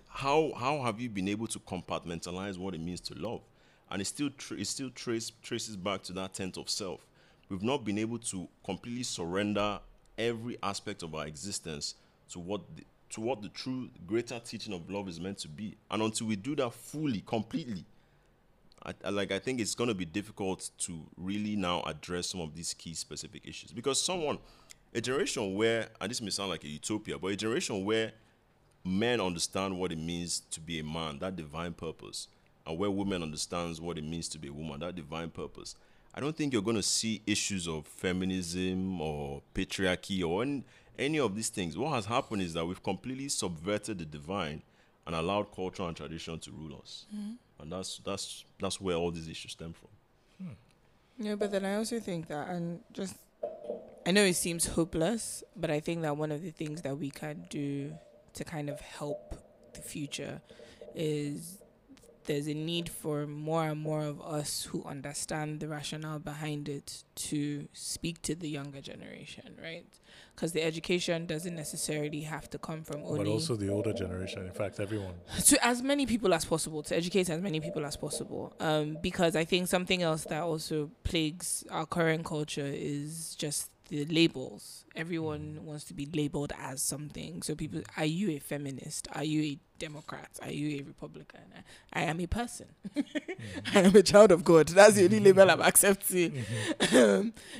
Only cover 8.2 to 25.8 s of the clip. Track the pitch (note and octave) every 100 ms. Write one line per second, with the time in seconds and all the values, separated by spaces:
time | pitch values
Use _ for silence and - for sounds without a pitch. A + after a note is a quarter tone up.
8.2 | - F#2 E2 - - F#2 A#2+ B2 A#2+ -
9.2 | E2+ F#2 G#2 G#2 G#2 G2 - - - -
10.2 | A#2 A#2 A#2 - G2 G2 G#2 G2+ E2 D#2
11.2 | D2 D2+ F#2+ - E2 D2 - - - _
12.2 | - F2+ F2 G2+ - D#2 - _ - -
13.2 | A2+ G#2 G2+ - C3 C3 A2+ - F2 A2+
14.2 | A#2 A#2+ - A2 G#2+ F2+ E2+ G2 F#2+ E2
15.2 | F#2+ G2 D#2 D2 G#2+ - - G#2 A2 A2
16.2 | A2 G2+ C3 D3 A#2+ - - D3 D3+ G2
17.2 | - A2+ - C4 B2+ F#2 - - _ _
18.2 | _ _ _ _ - - - F#2 - G2+
19.2 | F#2+ F#2+ C3 C3 G2 - A#2+ F#2+ E2 G2+
20.2 | G2+ - F#2+ F2+ - - - E2 - -
21.2 | F#2 G#2 G#2+ G#2 F2+ F2 - D#2 - F2
22.2 | F2 F#2 D#2 D#2+ E2 - F2 D#2 - -
23.2 | D2+ - - - - A2 C#3 C3 - F3+
24.2 | D3 G2 - - - - _ A#2 A#2+ C#3
25.2 | C#4 - G2 G2 A2+ A2+